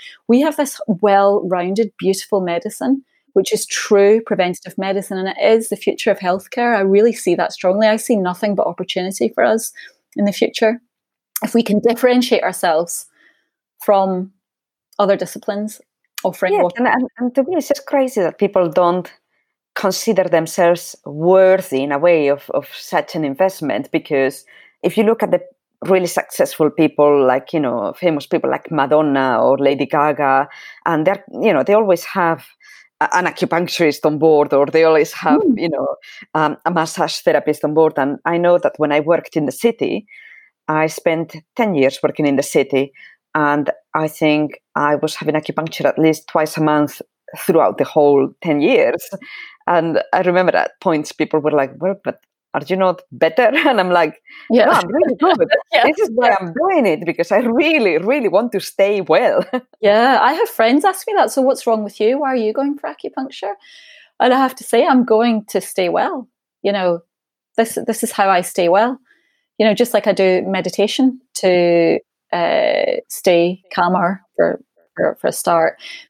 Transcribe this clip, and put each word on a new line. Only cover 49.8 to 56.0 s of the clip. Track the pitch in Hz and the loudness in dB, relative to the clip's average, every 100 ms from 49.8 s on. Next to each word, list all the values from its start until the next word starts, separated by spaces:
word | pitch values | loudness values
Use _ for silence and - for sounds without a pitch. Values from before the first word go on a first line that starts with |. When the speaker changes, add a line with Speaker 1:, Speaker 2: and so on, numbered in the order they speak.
| 165 139 - | 0 -2 -2
Speaker 2:
I | 185 | 0
remember | 180 180 180 87 | 2 2 2 0
at | - - | -2 -4
points | 190 156 151 | -2 -2 -2
people | - 151 156 | -6 -2 -2
were | 151 | 0
like, | 147 135 135 | 0 -2 -4
"Well, | 180 196 | -6 -6
but | 143 - _ _ _ | -8 -10 _ _ _
are | 165 - | -8 -4
you | 185 | 0
not | 185 180 - | 0 -2 -8
better?" | 123 160 202 233 | -2 0 2 2
<laughs> | 294 302 | 2 2
And | 226 | 2
I'm | 185 | 2
like, | 175 156 - _ - - | 2 0 -4 _ -14 0
Speaker 1:
Yeah. | 233 214 | 2 4
Speaker 2:
"No, | |
I'm | 320 175 | 2 0
really | 277 320 - | 0 0 2
good. | 349 285 - 554 | 0 2 0 0
Speaker 1:
<laughs> | - | 0
Yeah. | 294 254 | 2 2
Speaker 2:
This | |
is | 311 | 2